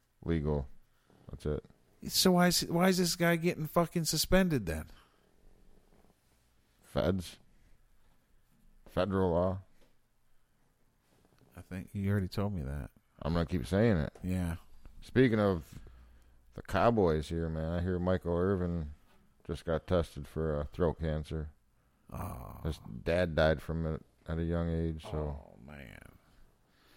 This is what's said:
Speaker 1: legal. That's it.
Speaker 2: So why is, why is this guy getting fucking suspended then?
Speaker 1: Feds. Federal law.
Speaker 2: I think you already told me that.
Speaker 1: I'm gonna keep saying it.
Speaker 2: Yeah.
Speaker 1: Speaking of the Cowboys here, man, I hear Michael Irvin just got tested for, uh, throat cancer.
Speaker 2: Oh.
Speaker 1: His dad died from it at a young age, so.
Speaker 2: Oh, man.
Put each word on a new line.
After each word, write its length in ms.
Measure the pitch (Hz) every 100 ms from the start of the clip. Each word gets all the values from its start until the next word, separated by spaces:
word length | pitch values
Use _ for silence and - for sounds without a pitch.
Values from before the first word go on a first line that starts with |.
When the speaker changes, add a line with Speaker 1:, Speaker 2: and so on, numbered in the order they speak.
| _ _ 78
Speaker 1:
legal. 420 | 82 73 73 67 - - _ _ _ -
That's 160 | - 76
it. 180 | 73 - _ _ - -
Speaker 2:
So 220 | - 190
why 160 | 175 180
is, 180 | 170 -
why 220 | 170 185
is 80 | 180
this 180 | 175 -
guy 200 | 170 170
getting 300 | 170 - 156
fucking 380 | 175 165 175 156
suspended 600 | 156 - 185 185 139 85
then? 200 | 78 - - - _ _ _ - - - - _ - - _ _ _ _ _ _ _
Speaker 1:
Feds. 540 | - - 78 95 - - - - - - _ _ _ _ _ _ _ _ - - -
Federal 420 | - 98 95 92
law. 280 | 85 92 95 - - - _ _ _ _ - _ _ _ _ _ _ _ _ _ _ _ -
Speaker 2:
I 60 |
think 280 | - 92 -
you 160 | 101 98
already 180 | 104 90
told 260 | - 101
me 100 | 92
that. 260 | 67 71 58 - _ -
Speaker 1:
I'm 120 | 76
gonna 120 | 85 82
keep 220 | 87 58
saying 300 | 95 117 90
it. 140 | 71 -
Speaker 2:
Yeah. 320 | 90 92 87 82 - - - -
Speaker 1:
Speaking 400 | - 113 131 107
of 240 | 101 85 - - - - - - - - - -
the 60 |
Cowboys 680 | - - 113 113 87 78 76
here, 180 | 82 82
man, 240 | 80 80
I 100 | 87
hear 160 | 90 90
Michael 380 | 90 92 85 85
Irvin 560 | 92 95 87 85 76 - - - _ _ -
just 160 | 80
got 240 | - 78 -
tested 400 | 90 80 73 73
for, 320 | 78 80 73
uh, 40 | 71
throat 260 | - 85 -
cancer. 480 | 80 78 78 80 78 - _ _ _ _ _
Speaker 2:
Oh. 460 | - - 60 52 - 80
Speaker 1:
His 120 | - 53 60 -
dad 300 | 85 90 76
died 260 | 78 78
from 240 | - 80 80
it 160 | 78 - _ -
at 100 | 82
a 60 |
young 260 | 82 85 85
age, 340 | 82 82 80
so. 360 | - 76 76 73
Speaker 2:
Oh, 160 | 50 50 65
man. 320 | 73 62 50 50 - _ - - _ _ _ _